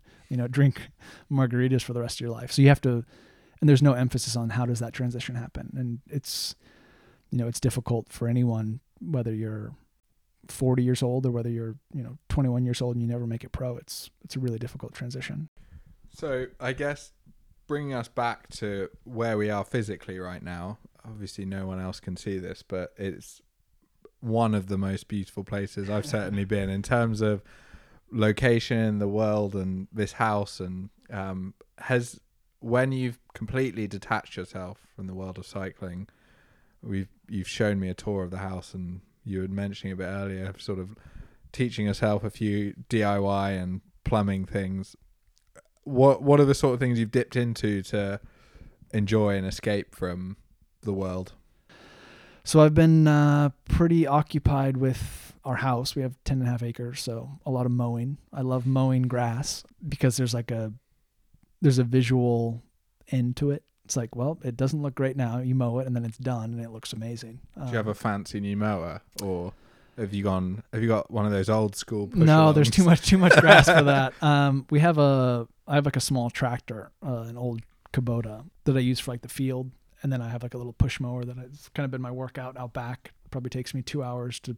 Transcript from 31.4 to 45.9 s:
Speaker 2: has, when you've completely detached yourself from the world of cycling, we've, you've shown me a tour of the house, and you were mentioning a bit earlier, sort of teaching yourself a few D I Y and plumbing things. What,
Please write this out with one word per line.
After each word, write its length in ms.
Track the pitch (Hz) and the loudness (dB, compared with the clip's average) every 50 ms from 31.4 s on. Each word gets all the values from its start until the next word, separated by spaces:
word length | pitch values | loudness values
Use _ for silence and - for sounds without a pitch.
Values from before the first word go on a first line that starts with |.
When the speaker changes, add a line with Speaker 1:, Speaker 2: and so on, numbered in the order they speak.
| 92 95 - _ - _ _ - | -10 -10 -12 _ -20 _ _ -12
Speaker 2:
has, 420 | - - 131 123 120 120 - - _ _ _ _ _ _ _ _ | -6 -2 -2 -2 -2 -4 -10 -18 _ _ _ _ _ _ _ _
when 320 | - 117 117 123 131 135 | -6 -2 0 0 0 0
you've 260 | 135 131 127 123 117 - _ _ - | -2 -2 -4 -4 -6 -8 _ _ -14
completely 540 | - 113 107 - 123 135 127 87 113 107 98 | -12 -10 -6 -4 -2 -2 -2 -4 -6 -6 -6
detached 500 | 104 98 - - 113 104 - - - - | -8 -8 -6 -4 -6 -6 -6 -8 -12 -12
yourself 480 | 90 - - 95 92 90 95 - _ _ _ | -12 -12 -12 -12 -12 -12 -14 -16 _ _ _
from 120 | - 98 95 | -14 -12 -12
the 80 | 92 | -10
world 240 | 92 95 92 92 95 | -10 -10 -10 -12 -12
of 80 | 90 - | -14 -12
cycling, 600 | - 101 95 95 - - 98 90 87 90 98 - _ _ _ _ _ _ _ _ _ _ _ _ _ _ - | -10 -8 -8 -8 -10 -10 -12 -10 -10 -10 -12 -14 _ _ _ _ _ _ _ _ _ _ _ _ _ _ -10
we've, 260 | 113 101 95 95 - _ _ _ - | -6 -6 -6 -6 -8 _ _ _ -10
you've 220 | 110 98 90 - | -8 -6 -6 -6
shown 300 | - - 110 104 104 98 | -2 -2 0 0 0 0
me 100 | 95 92 | -2 -4
a 60 | 92 | -6
tour 280 | - - 107 101 98 92 | -6 -6 -6 -4 -4 -4
of 60 | 87 | -6
the 80 | 92 92 | -8 -8
house, 380 | 98 95 95 90 - - - | -8 -8 -8 -10 -12 -12 -12
and 260 | 95 90 87 90 95 - _ _ _ - | -12 -10 -10 -12 -14 -16 _ _ _ -12
you 180 | - 95 92 | -8 -6 -6
were 60 | 92 95 | -6 -4
mentioning 440 | 98 98 101 101 98 - - 95 | -4 -4 -6 -6 -6 -8 -8 -8
a 60 | 95 92 | -8 -6
bit 80 | 92 | -6
earlier, 480 | 87 98 98 98 98 95 92 95 95 92 - | -6 -6 -6 -6 -6 -6 -6 -8 -8 -10 -10
sort 180 | - - 101 92 | -10 -8 -8 -8
of 180 | 92 95 110 - - - - - - - _ _ - - | -8 -10 -12 -18 -20 -20 -20 -18 -20 -20 _ _ -20 -12
teaching 360 | - - 127 120 113 - 104 101 | -4 -4 -4 -2 -2 -2 -2 -2
yourself 360 | 101 - 117 107 104 98 101 | 0 0 0 0 0 0 -2
a 60 | 107 | -4
few 460 | - - 110 104 101 104 101 101 - - - - | -6 -4 -2 0 0 0 -2 -4 -6 -10 -8 -2
D 140 | - 113 104 | 0 0 2
I 140 | 101 101 101 | 2 2 0
Y 340 | 98 98 98 98 98 98 | 0 0 0 0 0 0
and 300 | 98 92 92 90 92 98 - _ _ _ - | -2 -2 -4 -4 -6 -6 -8 _ _ _ -6
plumbing 420 | - 113 107 101 101 98 95 95 | -2 0 0 2 0 0 -2 -4
things. 500 | - - 98 98 95 95 95 95 - - - _ _ _ _ _ _ _ _ _ _ _ - - _ _ _ - | -4 -4 -4 -4 -4 -4 -6 -8 -10 -14 -20 _ _ _ _ _ _ _ _ _ _ _ -20 -20 _ _ _ -10
What, 400 | - | -2